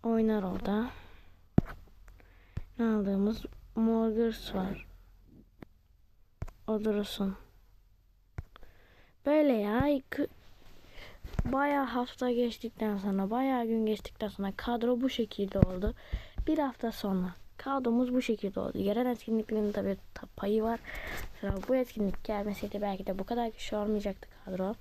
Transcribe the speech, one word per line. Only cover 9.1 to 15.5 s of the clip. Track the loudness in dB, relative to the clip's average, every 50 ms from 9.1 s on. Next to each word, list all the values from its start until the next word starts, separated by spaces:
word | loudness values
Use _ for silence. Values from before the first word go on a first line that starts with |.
| -20 -4 2
Böyle | 4 6 6 8 6 6
ya. | 4 2 2 2 4 4
İlk | 4 4 2 0 -6 -4 -4 -4 -4 -6 -18 -20 -20 -20 -20 -20 -18 -18 -18 -20 -18 -16 -16 -16 -16 -16 -14 -14 -6 -4 -2 0
bayağı | 0 2 2 2 2 2 2 0
hafta | 0 0 -2 -2 -2 -4 -4 -2 0
geçtikten | 2 2 2 0 -2 -6 -10 -10 -4 -2 -2 -2 0
sonra, | 0 0 0 0 2 0 0
bayağı | 0 0 2 2 2 2 2
gün | 2 2 2 2
geçtikten | 0 0 -2 -4 -14 -8 -6 -6
sonra | -6 -4 -4 -4 -4 -4
kadro | -4 -2 -2 0 0 2 2 2 2
bu | 0 0
şekilde | 0 0 -2 -2 -2 -4 -4 -2